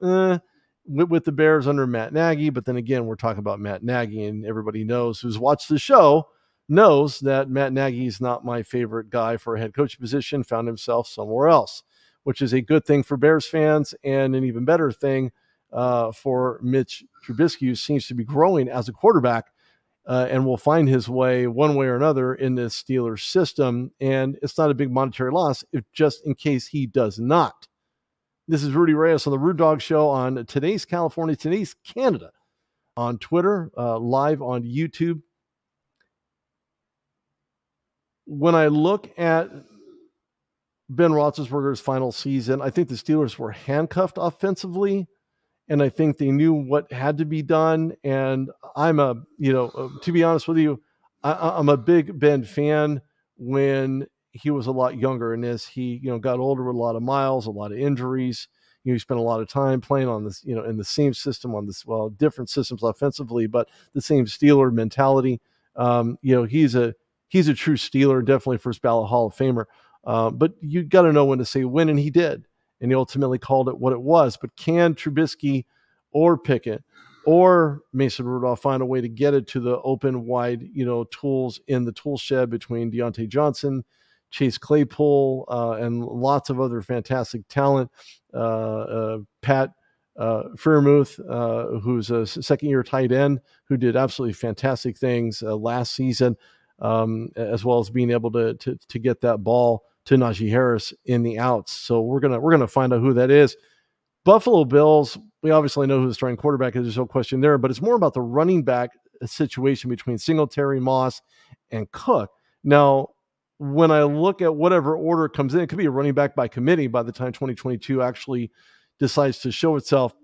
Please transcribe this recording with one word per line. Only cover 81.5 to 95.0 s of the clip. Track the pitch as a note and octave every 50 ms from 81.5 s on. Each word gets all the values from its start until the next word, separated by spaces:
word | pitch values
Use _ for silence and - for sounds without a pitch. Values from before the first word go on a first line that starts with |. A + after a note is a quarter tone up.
| G#2+ - _
in | - C3+ B2 B2
the | A#2
tool | G2 - - D3 C#3+
shed | B2 - - C#3 C3 B2+ A#2
between | A#2 A2+ - - A#2+ A#2 A#2 A#2
Deontay | G#2+ A#2 A#2+ A#2+ - A2+ A2+
Johnson, | G#2+ G#2+ C#3 D3+ D3 C3 - - C#3+ C3+ C3 A#2+ - _ _ _ _ _ _ _ _
Chase | - - C#3+ B2+ - -
Claypool, | - - D3+ D3+ C#3+ - - - D3 D3 C#3+ C#3 C#3 C3+ C3 C3 - -
uh, | B2 A#2+ A#2 A#2 A2+ A2 A#2+
and | A#2 A#2+ A#2+ A#2+
lots | - A#2 A#2+ B2 C3+ C#3+ C#3 - -
of | C3 B2
other | C3 B2+ A#2+ A#2
fantastic | G2 - B2 A#2+ - - C3 C3 A#2 - - A2+ G2+
talent? | - - C#3 C#3 C#3 C#3 C3+ B2+ B2 - - - - - _ _ _ -
Uh, |
uh, | B2 A2+ A2+ A2+ A2 A2 A2 A2 A2 G#2 - A2 A2+ A2+ A2 A2 A2 G#2 - _ _
Pat, | - C#3 C#3 C3+ C3+ C3 - _ _ _ _ _ _ _ _
uh, | - A2 A2+ A2+ G#2+ - - -
Freiermuth, | - - D#3+ D#3 D3 C#3+ C#3+ C#3+ D3 C#3 - - - -
uh, | C3 A#2+ A#2+ A#2+ A#2 A2+ A#2 A#2 - A#2 A2+
who's | G2+ A#2+ B2+ A#2 G#2 G#2+
a | A#2+ A#2
s-, | A2 G#2 - -
second-year | - - D3 C3+ - D3 C#3 C3 A#2+
tight | - - C3 C3 A#2+
end | B2 C3 C#3+ C#3+ C#3+ B2+ - _ _ _ _
who | - C#3
did | B2 B2 A#2+ A2+
absolutely | B2+ C3+ C3 - - C3 A#2 G2
fantastic | - - A2+ G#2 - - C3+ C3 - - B2+ A2+
things, | -